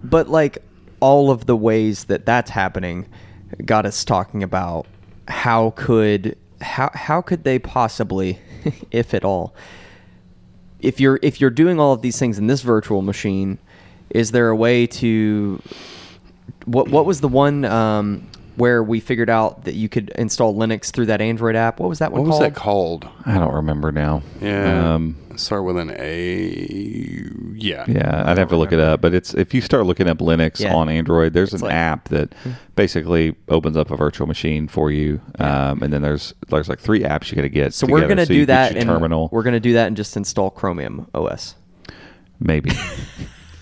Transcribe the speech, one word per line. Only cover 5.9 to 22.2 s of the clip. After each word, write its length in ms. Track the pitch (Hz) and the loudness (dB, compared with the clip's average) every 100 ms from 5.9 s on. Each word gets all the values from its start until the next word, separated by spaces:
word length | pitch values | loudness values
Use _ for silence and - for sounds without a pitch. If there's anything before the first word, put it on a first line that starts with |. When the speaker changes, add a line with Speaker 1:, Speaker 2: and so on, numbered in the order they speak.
| 113 107 104 98 - _ - | 4 4 2 -2 -8 _ -14
Speaker 1:
how, 300 | - - 135 | -10 -4 -4
how 260 | - - 160 | -4 -2 -2
could 240 | - 170 | -2 -2
they 160 | 139 131 | 0 -2
possibly, 800 | - 127 113 - 104 95 92 90 - - | -2 -2 -2 -2 -4 -2 -2 -4 -12 -8
<laughs> 260 | 156 - - | -8 -8 -4
if 240 | 117 117 | -2 -2
at 100 | 101 | -2
all, 300 | 95 95 85 - - - - - - - - - - - - - | 0 -2 -4 -12 -20 -20 -20 -20 -20 -20 -20 -20 -20 -20 -20 -4
if 180 | 127 127 | -4 2
you're, 220 | 135 135 | 4 4
if 180 | 151 - | 0 2
you're 100 | 135 | 2
doing 280 | 117 175 170 | 4 2 4
all 140 | 147 | 4
of 100 | 127 | 2
these 160 | 123 113 | 0 -2
things 200 | 127 101 | -2 0
in 80 | 107 | 0
this 140 | 135 | 0
virtual 400 | 123 110 - 101 | 2 0 2 -2
machine, 560 | 95 101 104 95 98 95 _ - - - - | -2 -4 -2 -2 -4 -6 _ -20 -20 -20 -4
is 220 | - 110 | -2 2
there 160 | 120 117 | 2 2
a 80 | 110 | 2
way 320 | 117 123 117 | 2 4 2
to, 760 | - 117 110 107 107 101 95 - - - - - - - - - - | 0 0 2 2 0 -2 -4 -10 -20 -20 -20 -20 -20 -20 -20 -20 -14
what, 240 | - 120 - | -2 0 2
what 180 | 143 160 | 2 2
was 140 | 156 | 0
the 80 | 143 | 2
one, 360 | 127 143 143 127 | 4 4 2 0
um, 600 | 113 110 107 104 101 - - - - | 2 2 0 -2 -4 -10 -20 -12 0
where 260 | 120 120 | 2 4
we 180 | 110 113 | 2 -2
figured 300 | - 117 113 | -2 -2 2
out 340 | 113 107 - | 2 0 -2
that 100 | - | -8
you 140 | 95 110 | -6 -4
could 220 | 123 104 | -4 -4
install 440 | - 110 - 117 | -4 -4 0 0
Linux 360 | 104 113 110 - | 2 -2 -2 -6
through 160 | - 113 | -2 0
that 140 | 107 | 0
Android 360 | 110 113 117 113 | 0 0 0 2
app? 220 | 113 - | 0 -2
What 80 | 180 | -4
was 120 | 160 | -2
that 120 | 156 | -2
one 100 | - | 0